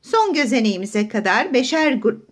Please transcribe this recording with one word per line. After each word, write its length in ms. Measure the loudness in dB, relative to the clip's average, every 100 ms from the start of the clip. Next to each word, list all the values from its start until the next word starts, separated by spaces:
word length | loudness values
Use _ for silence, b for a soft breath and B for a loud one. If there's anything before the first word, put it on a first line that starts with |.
Son 320 | 0 0 2
gözeneğimize 720 | 0 0 2 0 -2 -4 -2 -2
kadar 460 | -2 0 0 2
beşer 380 | 0 0 0 0
gru-, 280 | 2 -2 -4 -16